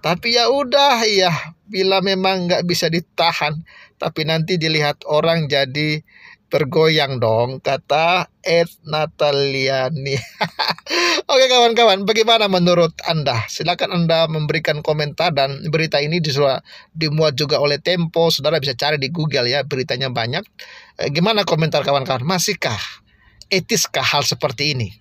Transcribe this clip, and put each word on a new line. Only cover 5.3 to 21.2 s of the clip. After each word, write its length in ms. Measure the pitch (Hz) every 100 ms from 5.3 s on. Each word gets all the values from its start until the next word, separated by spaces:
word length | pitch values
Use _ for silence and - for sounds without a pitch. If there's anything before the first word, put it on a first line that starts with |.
| 165
jadi 560 | 147 143 135 139 151 151 - - - - _
bergoyang 720 | 143 135 156 160 156 139 131
dong, 400 | 113 110 120 131
kata 640 | - 135 _ 143 165 180 160 _
Ed 240 | - 170 170 -
Nataliani. 1400 | 160 151 151 _ 147 139 139 135 131 135 131 143 139 135 - - 190 - -
<laughs> 580 | 180 - 339 349 339 -
Oke 160 | 269 262
kawan-kawan, 560 | 254 233 233 233 190
bagaimana 480 | 202 220 220 226 208
menurut 400 | 185 175 175 165 - -
Anda? 400 | 160 143 120 107
Silakan 480 | - 156 175 -
Anda 320 | 180 165 160 165
memberikan 560 | 160 151 156 160 151
komentar 480 | 156 151 147 139 175
dan 320 | 143 135 139 151
berita 320 | 156 160 143
ini 160 | 147 170
disua-, 420 | 156 139 143 127 _ - -
dimuat 480 | 160 156 151 156 127
juga 240 | 147 147
oleh 160 | 147 143
Tempo. 560 | - 180 165 165 165
Saudara 240 | 156 139 160
bisa 160 | 139
cari 240 | 123 147 151
di 160 | 135
Google 320 | 170 156 135 120
ya, 160 | 139
beritanya 480 | 135 131 127 127 135
banyak. 320 | 120 117 147 220 _ - - - -
Eh, 100 | -
gimana 320 | 143